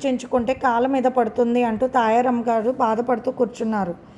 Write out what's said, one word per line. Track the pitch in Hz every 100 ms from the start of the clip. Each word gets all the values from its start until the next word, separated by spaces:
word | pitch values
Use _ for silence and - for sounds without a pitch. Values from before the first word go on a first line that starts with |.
| 277
చించుకుంటే | 254 - 254 233
కాళ్ళ | 262 269 233 262
మీద | 269
పడుతుంది" | 254 254 220 220 233 240
అంటూ | 240 214 254
తాయారమ్మ | 262 226 233 247 240 233
గారు | 226 220
బాధపడుతూ | 254 233 220 247 240 254
కూర్చున్నారు. | 254 233 - 226 214 180 170 -